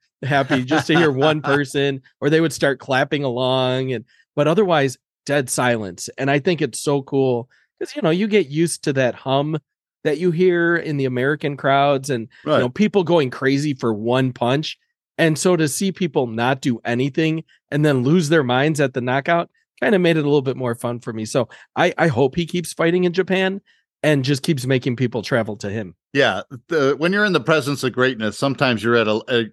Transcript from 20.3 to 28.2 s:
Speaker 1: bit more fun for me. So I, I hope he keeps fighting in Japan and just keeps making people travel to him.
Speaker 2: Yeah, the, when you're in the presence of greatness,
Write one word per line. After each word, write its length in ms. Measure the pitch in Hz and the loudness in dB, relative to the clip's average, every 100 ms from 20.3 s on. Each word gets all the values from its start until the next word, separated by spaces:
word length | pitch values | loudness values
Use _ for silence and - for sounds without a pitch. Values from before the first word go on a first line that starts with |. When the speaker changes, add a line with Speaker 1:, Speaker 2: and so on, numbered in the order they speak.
| 147 | 2
Speaker 1:
bit 160 | 135 - | 0 -2
more 160 | 127 | -4
fun 260 | 117 120 120 | -4 -6 -6
for 140 | 123 | -8
me. 120 | 113 110 | -8 -4
So 240 | - 113 - - - | -2 -2 -8 -10 -2
I, 180 | 170 - | -2 2
I 80 | 165 | 0
hope 280 | 113 135 151 | 2 2 0
he 120 | 165 | -4
keeps 260 | 180 165 | -4 -6
fighting 300 | - 165 180 | -2 0 2
in 100 | 180 | 0
Japan 480 | 175 180 185 190 196 - _ _ _ | 0 0 0 0 -4 -12 _ _ _
and 220 | 151 147 131 | 0 2 2
just 160 | 139 | -2
keeps 240 | - 147 123 | 0 -2 0
making 300 | 135 135 120 | 0 0 -2
people 260 | 127 117 | -2 -4
travel 340 | 95 127 107 104 | -2 -2 -2 -6
to 120 | 101 | -8
him. 240 | 107 95 - _ | -8 -8 -14 _
Speaker 2:
Yeah, 280 | 139 127 98 - 135 - | 0 0 0 -8 -18 -4
the, 280 | 165 135 139 | 0 0 2
when 160 | 165 | 0
you're 100 | 202 | 0
in 100 | 208 | 0
the 60 | 165 | 0
presence 440 | 123 156 135 143 | 2 0 0 -4
of 100 | 131 | -4
greatness, 440 | 107 127 120 | 0 -2 -2